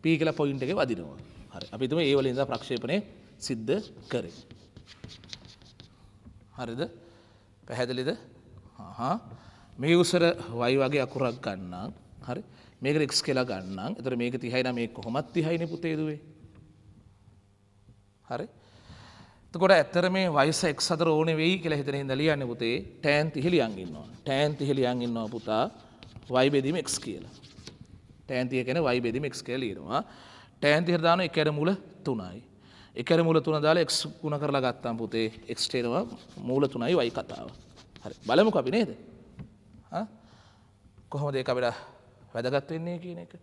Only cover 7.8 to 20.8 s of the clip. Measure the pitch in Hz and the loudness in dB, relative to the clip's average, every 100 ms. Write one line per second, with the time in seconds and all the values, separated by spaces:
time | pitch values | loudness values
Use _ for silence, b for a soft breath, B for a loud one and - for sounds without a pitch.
7.8 | 123 127 131 220 - - - - - - | -2 0 -2 -4 -10 -20 -20 -20 -20 -18
8.8 | 90 98 123 214 - B B B B - | -16 -6 -4 -4 -6 B B B B -4
9.8 | 139 170 170 180 170 - - 117 120 135 | 4 6 6 4 4 2 -6 -2 2 4
10.8 | 131 143 127 131 127 123 - 95 92 90 | 2 2 -2 0 -2 -2 -6 -8 -10 -10
11.8 | 101 - - - - - - B B B | -10 -14 -20 -18 -10 -10 -10 B B B
12.8 | 131 151 139 - - 131 123 95 92 95 | 0 2 2 0 0 0 0 -4 -6 -6
13.8 | 110 202 127 123 120 120 120 127 127 120 | -6 -6 -4 -2 -2 -2 -2 0 0 -2
14.8 | 117 - 113 127 147 175 160 170 165 165 | -4 -6 -6 -4 -2 -2 0 -2 -4 -6
15.8 | 170 156 156 151 - - - - - - | -4 -4 -4 -6 -12 -20 -20 -20 -20 -20
16.8 | - - - _ - - _ _ _ _ | -20 -20 -20 _ -20 -20 _ _ _ _
17.8 | - - _ _ _ 120 220 - B B | -20 -20 _ _ _ -8 -8 -12 B B
18.8 | B B B B B B - 170 190 185 | B B B B B B -12 2 8 8
19.8 | 143 175 180 190 185 147 143 156 170 143 | 6 2 2 2 2 4 4 4 0 0